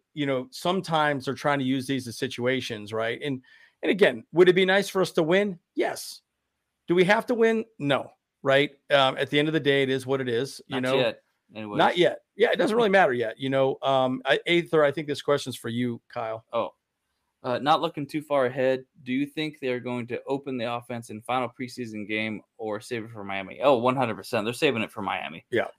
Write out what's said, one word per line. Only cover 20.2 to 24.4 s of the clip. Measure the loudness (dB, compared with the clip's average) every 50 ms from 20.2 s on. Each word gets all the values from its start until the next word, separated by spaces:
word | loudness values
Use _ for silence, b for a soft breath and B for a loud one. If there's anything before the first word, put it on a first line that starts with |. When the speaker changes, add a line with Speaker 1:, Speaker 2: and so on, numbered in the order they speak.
| -6 -4
Speaker 2:
open | -6 -6 -6 -6 -6
the | -6 -4 -4 -6
offense | -6 -8 -8 -10 -10 -10 -12
in | -14 -10
final | -6 -4 -2 -2 -2 -4 -6 -10
preseason | -12 -12 -10 -10 -10 -10 -10 -10 -8
game | -4 -4 -4 -4 -4 -6 -8 -12 _ _
or | -10 -8 -8 -8 -8
save | -8 -8 -8 -8 -8
it | -8
for | -12 -12 -10
Miami? | -8 -8 -8 -8 -10 -4 2
Oh, | 4 6 6 6
one | 4 2 2
hundred | 2 0 -2 -2
percent. | -6 -6 -4 -4 -2